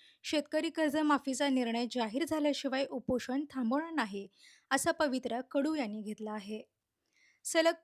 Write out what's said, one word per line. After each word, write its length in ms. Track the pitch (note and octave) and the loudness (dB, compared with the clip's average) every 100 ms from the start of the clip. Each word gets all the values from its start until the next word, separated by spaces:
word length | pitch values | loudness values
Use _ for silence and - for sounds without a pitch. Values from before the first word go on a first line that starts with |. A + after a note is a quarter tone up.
| - _ | -20 _
शेतकरी 480 | - D#4 D4 D#4 D#4+ | -2 -2 0 0 0
कर्जमाफीचा 800 | D#4+ D#4 D4+ D4+ C#4+ - B3+ C#4+ | 0 2 2 4 2 2 0 2
निर्णय 380 | C4 A#3 A#3 A#3+ | 2 2 0 -2
जाहीर 340 | B3 A3 A#3+ | -2 -2 -2
झाल्याशिवाय 640 | D#4+ D#4 D4 C#4+ C#4 C4 C4+ | -2 0 0 0 -2 -2 -2
उपोषण 540 | C4 - B3+ - C4+ D4 | -4 -2 -2 0 -4 -4
थांबवणार 400 | C4 A3+ C4+ E4 | -2 0 0 0
नाही, 380 | D#4+ G#3+ G3 G3 _ - - - | -2 -2 -4 -10 _ -20 -16 0
असा 200 | C4+ E4+ | 0 2
पवित्रा 500 | E4 D4+ B3+ B3 A#3 B3+ | 2 2 0 -2 -6 -2
कडू 240 | C#4+ C#4+ | 0 0
यांनी 260 | D#4 A3+ G#3+ | 0 -2 -6
घेतला 320 | G#3 G#3+ G#3+ | -8 -8 -8
आहे. 300 | G#3+ G3 G#3+ - _ _ _ _ _ _ _ | -8 -8 -10 -12 _ _ _ _ _ _ _
सलग 280 | - E4 E4 E4 | -2 4 4 2